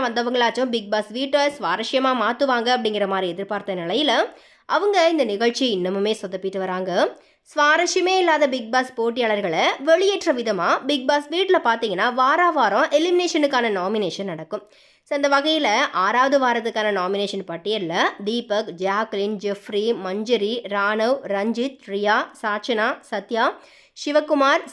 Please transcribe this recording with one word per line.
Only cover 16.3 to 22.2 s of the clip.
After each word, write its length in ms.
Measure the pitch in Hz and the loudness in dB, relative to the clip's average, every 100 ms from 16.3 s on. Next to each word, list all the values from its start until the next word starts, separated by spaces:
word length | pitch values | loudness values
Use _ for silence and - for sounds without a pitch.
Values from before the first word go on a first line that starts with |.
| 277 | 4
வாரத்துக்கான 520 | 254 233 226 220 214 | 2 0 -2 -2 0
நாமினேஷன் 540 | 196 180 196 202 196 185 | 0 0 -2 -2 -4 -8
பட்டியல்ல 480 | 170 202 214 170 175 233 - 202 | -8 -4 -4 -2 0 0 -2 -6
தீபக், 480 | 233 233 208 220 170 | -6 -2 -4 -4 -4
ஜாக்லின், 600 | 190 202 220 202 208 214 | -2 -2 -2 -4 -4 -4
ஜெஃப்ரி, 520 | 202 202 - 208 214 208 | -6 -6 -4 -2 -2 -2
மஞ்சரி, 680 | 185 196 220 233 202 240 190 | -4 -6 0 0 0 -4 -4
ராணவ், 500 | 202 202 220 220 269 | -2 0 2 0 0
ரஞ்சித், 560 | - 196 214 226 262 269 - | -2 -2 -2 -2 -4 -6 -8
ரியா, 460 | 202 202 226 | -2 2 2